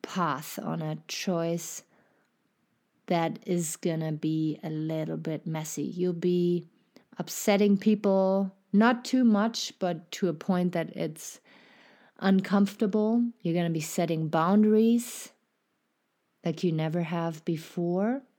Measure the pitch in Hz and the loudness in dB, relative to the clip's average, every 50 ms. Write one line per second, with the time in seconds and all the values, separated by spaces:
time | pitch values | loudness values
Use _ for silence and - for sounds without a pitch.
0 | - - - 190 175 156 135 131 160 - - - - 156 160 165 160 156 156 156 | -12 -6 -2 -2 0 0 -2 -4 -6 -10 -12 -8 -6 -6 -6 -4 -4 -6 -8 -8
1 | _ - - - - 196 180 165 165 165 170 170 - - - - _ _ _ _ | _ -12 -10 -6 -4 -2 -2 0 0 -2 -2 -4 -6 -10 -14 -16 _ _ _ _
2 | _ _ _ _ _ _ _ _ _ _ _ _ _ _ _ _ _ _ _ _ | _ _ _ _ _ _ _ _ _ _ _ _ _ _ _ _ _ _ _ _
3 | _ - 180 170 165 160 156 - - - 180 175 165 156 - - - 180 160 160 | _ -2 0 0 0 -2 -4 -6 -4 -2 -2 -2 -2 -4 -8 -4 -4 -2 -2 -2
4 | 160 160 156 151 - 160 160 156 156 156 147 - - 160 156 156 156 156 160 160 | -2 -4 -4 -4 -2 -2 0 0 -2 -2 -4 -6 -8 -8 -6 -4 -4 -4 -4 -4
5 | 156 165 160 160 160 165 156 151 - 160 156 156 156 156 - 147 143 - - 175 | -4 -4 -6 -6 -6 -6 -8 -6 -6 -6 -6 -6 -6 -8 -6 -6 -6 -6 -4 -2
6 | 180 180 175 170 165 175 180 180 175 175 175 175 175 - _ _ _ _ _ - | -2 -2 -2 0 0 0 2 2 2 2 0 0 -4 -8 _ _ _ _ _ -20
7 | _ _ - - 170 - - - - 220 202 202 208 208 202 196 - 220 214 208 | _ _ -10 -10 -8 -8 -8 -2 0 2 4 4 4 4 4 4 4 2 2 4
8 | 214 202 190 190 190 190 190 196 196 190 - _ _ _ - 202 220 240 254 240 | 2 2 2 4 4 2 2 0 0 -2 -6 _ _ _ 4 4 6 6 4 0
9 | - - - 254 254 233 208 202 214 233 233 - - - - _ 190 180 175 160 | -2 0 2 4 4 4 4 4 2 0 -2 -6 -8 -8 -6 _ -4 -4 -4 -4
10 | - _ - - 202 175 160 156 - - 185 180 180 180 175 170 160 - - - | -8 _ -4 -2 -2 -2 -2 -2 -2 0 0 2 2 0 0 -2 -4 -4 -4 -6
11 | 165 160 156 - - - - - _ _ - - _ _ _ _ - _ _ _ | -6 -6 -6 -10 -14 -16 -16 -18 _ _ -20 -20 _ _ _ _ -20 _ _ _
12 | _ _ _ - - 196 196 190 185 - 190 202 202 196 - - 226 202 190 214 | _ _ _ 0 2 4 4 4 4 2 2 2 2 2 2 -2 -2 0 2 0
13 | 214 214 233 240 240 233 - _ - 170 165 175 170 170 165 160 156 - - - | 2 2 2 2 0 0 -4 _ -4 -2 0 0 0 0 -2 -2 -4 -4 -2 -2
14 | 175 160 165 160 160 156 165 160 160 180 202 214 214 214 214 214 226 226 233 240 | 0 0 0 -2 -2 0 2 2 4 4 6 6 6 6 6 6 6 4 4 2
15 | 240 - - - - - _ _ _ _ _ _ _ _ _ _ _ _ _ _ | 0 -4 -12 -14 -16 -16 _ _ _ _ _ _ _ _ _ _ _ _ _ _
16 | _ _ _ _ _ _ _ _ - 170 160 165 - 175 160 156 156 160 156 175 | _ _ _ _ _ _ _ _ -6 -6 -4 0 0 0 0 0 -2 -2 -2 -2
17 | 170 160 175 170 165 170 160 160 _ - 170 156 - - - 180 170 170 175 185 | -4 -2 -4 -4 -4 -4 -6 -6 _ -4 -4 -4 -6 -8 -6 -4 -2 0 0 0
18 | 202 226 254 277 - _ _ | 0 0 -2 -4 -8 _ _